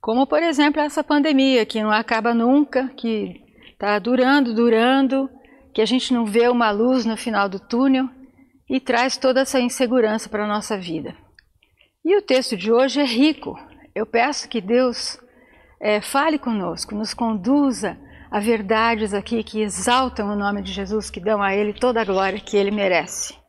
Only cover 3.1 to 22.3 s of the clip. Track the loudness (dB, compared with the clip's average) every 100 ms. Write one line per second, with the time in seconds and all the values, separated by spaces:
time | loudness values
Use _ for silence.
3.1 | -4 -4 -10 _ _ -20 _ -2 -2 0
4.1 | 2 4 4 2 2 4 4 4 4 2
5.1 | 0 -4 -8 -20 -20 -12 -2 0 0 0
6.1 | 0 0 2 4 4 2 2 2 2 0
7.1 | -4 -4 -2 -2 -4 -6 0 2 2 0
8.1 | -8 -20 _ _ _ _ -6 0 0 0
9.1 | 0 0 2 0 0 -2 0 0 2 2
10.1 | 0 -4 -6 -4 -4 -4 -8 -6 -8 -8
11.1 | -14 _ _ _ _ _ _ _ _ 0
12.1 | 0 4 0 0 -4 0 2 2 2 0
13.1 | 2 2 2 -8 -12 -18 -20 -12 -8 -2
14.1 | 0 0 -2 -6 -8 0 2 2 -2 -10
15.1 | -12 -20 _ _ _ _ _ -2 -2 0
16.1 | 0 0 0 -2 -4 -4 -6 -8 -6 -8
17.1 | -4 -4 -2 0 2 2 0 -6 -8 -18
18.1 | -20 -8 -4 0 0 2 2 2 0 -2
19.1 | -4 -4 -6 -4 -4 -4 -4 0 0 0
20.1 | -4 -4 -2 -2 -4 -6 -8 -6 -6 -6
21.1 | -8 -2 0 0 0 -2 -2 0 0 0
22.1 | 0 0